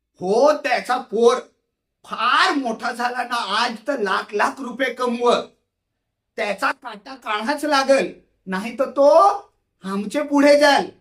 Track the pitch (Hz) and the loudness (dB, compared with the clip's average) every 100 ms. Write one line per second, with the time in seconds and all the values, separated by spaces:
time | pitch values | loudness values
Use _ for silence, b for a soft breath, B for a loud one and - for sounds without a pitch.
0 | _ - 180 226 294 294 262 214 190 247 | _ -10 -2 4 4 2 0 -2 -2 -4
1 | 240 226 233 247 - _ _ _ _ _ | -2 2 4 2 -6 _ _ _ _ _
2 | - 208 233 294 370 294 247 - 240 233 | -14 -4 0 2 2 0 -4 -6 -8 -6
3 | 240 247 240 240 196 214 240 226 - 285 | -6 -6 -6 -6 -4 -2 -4 -6 -8 -4
4 | 202 208 208 208 254 262 240 240 254 240 | -2 -4 -4 -4 -4 -4 -12 -6 -6 -4
5 | 247 233 240 190 - _ _ _ _ _ | -6 -2 0 0 -2 _ _ _ _ _
6 | _ _ _ - 208 196 269 - 247 208 | _ _ _ -8 -6 -4 -4 -4 -12 -16
7 | 269 269 226 214 226 294 302 277 269 269 | -18 -16 -8 -6 -4 -4 -2 -2 2 2
8 | 185 - _ _ 190 190 226 233 262 285 | 0 -10 _ _ -8 -8 -8 -4 -4 4
9 | 285 320 392 403 - _ _ _ 190 196 | 6 6 6 2 -10 _ _ _ -8 -8
10 | 208 285 285 285 285 285 294 277 359 - | -4 -4 0 4 6 6 6 4 0 -12